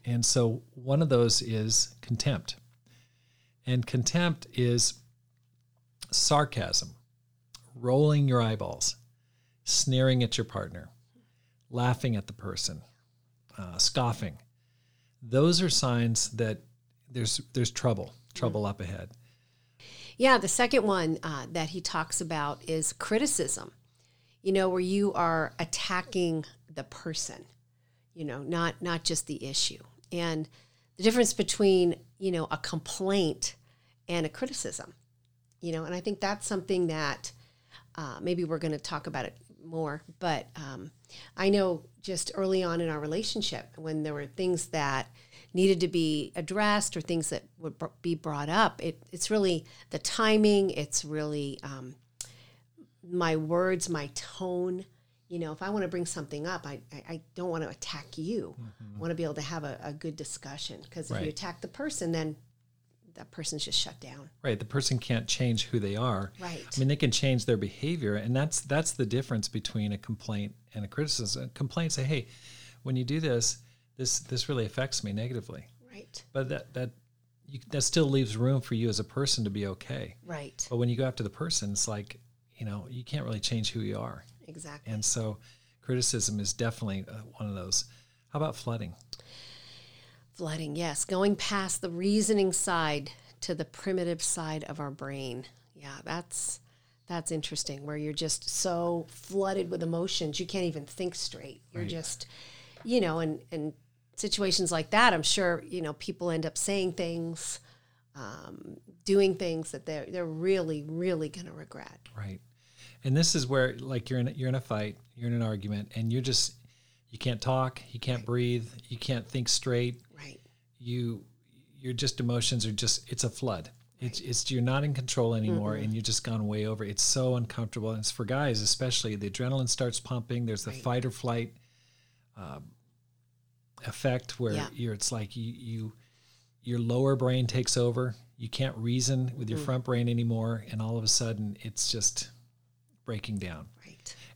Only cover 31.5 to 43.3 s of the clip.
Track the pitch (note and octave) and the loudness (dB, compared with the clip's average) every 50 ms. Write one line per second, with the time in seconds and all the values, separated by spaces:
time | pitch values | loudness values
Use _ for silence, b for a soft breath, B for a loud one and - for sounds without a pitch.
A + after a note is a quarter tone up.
31.5 | - - G#3 G3 F#3+ F#3 F3+ F3 D#3+ - - - _ - G3 F#3+ F3 E3 D#3 - | 2 4 6 8 8 8 6 4 4 0 -4 -16 _ -6 -2 -2 0 0 -2 -2
32.5 | D#3+ D#3+ - - - D#3 - - - - F#3+ F#3+ G3 G3+ F3+ D#3 - - - - | -4 -4 -4 -4 -6 -6 -6 -6 -6 -2 0 2 4 4 4 4 2 0 -4 -6
33.5 | - - b b b b b b b b b - F3 E3+ D#3+ D#3 - - B3+ C4 | -6 -8 b b b b b b b b b -4 -2 -2 -2 -2 -4 -4 -6 -4
34.5 | C4+ - - - - - - - - _ _ _ _ _ _ _ _ _ _ _ | -4 -4 -6 -6 -8 -10 -10 -14 -18 _ _ _ _ _ _ _ _ _ _ _
35.5 | _ _ - E3+ D#3+ D#3+ D#3+ D#3 F3 F3+ E3+ G#3+ G3+ - G#3 G3 G#3 G#3 - - | _ _ -6 -4 -4 -4 -4 -4 -6 -4 -4 -4 -2 -2 -2 -2 -2 -2 -4 -2
36.5 | G#3+ F#3+ F3+ - F#3+ F3+ F3+ E3 D#3 D#3 D3+ C#3+ C3+ - - - - B B B | -2 -2 0 0 2 2 2 2 2 0 0 0 -2 -4 -6 -12 -14 B B B
37.5 | B B B B B B B B B E3 D#3 C3+ A#2 - - F3 F3+ F3 F3 D#3 | B B B B B B B B B -10 -10 -8 -8 -4 -2 -2 0 0 0 -2
38.5 | E3 D#3 E3+ D#3 D3+ C#3+ - - E3 C#3+ - E3 D3 C3+ A#2 - - - - - | -2 -2 -2 -2 -2 -4 -4 -6 -6 -6 -6 -6 -6 -4 -6 -6 -8 -12 -20 -20
39.5 | - - - E3 E3 D#3+ D#3+ D3 D3 D#3 - - D#3+ - F3+ E3+ D3+ C3 - - | -20 -20 -16 -8 -6 -4 -4 -4 -4 -8 -10 -14 -10 -4 -2 0 0 0 -4 -8
40.5 | - D#3+ D3+ C#3 C3 G#2+ F#2 D#3+ - _ _ B B B B B B B F#3+ G3 | -12 -14 -12 -12 -12 -12 -14 -14 -16 _ _ B B B B B B B 4 6
41.5 | G3+ G3+ F#3+ F#3 F3 D#3 - - - _ - G3 F#3 E3 - - - G3 F#3+ F#3+ | 6 6 6 4 2 0 -4 -10 -20 _ -8 -6 -4 -4 -4 -4 -2 -2 0 2
42.5 | F#3+ F#3 F3+ E3+ E3 E3+ E3+ D#3+ D#3 D3+ D3+ D3+ D#3+ G3 A3 - | 2 2 2 2 0 0 0 0 -2 -2 -2 -2 -2 -2 -2 -2